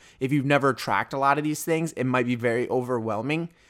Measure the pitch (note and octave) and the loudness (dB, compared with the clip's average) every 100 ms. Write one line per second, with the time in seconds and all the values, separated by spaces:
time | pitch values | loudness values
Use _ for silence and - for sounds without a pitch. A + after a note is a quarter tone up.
0 | - - C3 C#3+ C3+ C#3+ C3+ B2 - G2 | -18 -6 -2 0 2 4 4 0 0 0
1 | - C#3 C#3 C#3+ D3+ D3+ - D#3+ D#3+ - | 0 0 2 2 0 -4 -2 -2 -2 -2
2 | B2+ B2+ A#2+ A#2+ A#2+ A#2 B2 B2+ B2 B2 | 0 0 0 0 0 0 0 -2 0 -2
3 | A2 G#2 B2+ D#3+ E3+ - | -2 -4 -2 -4 -4 -10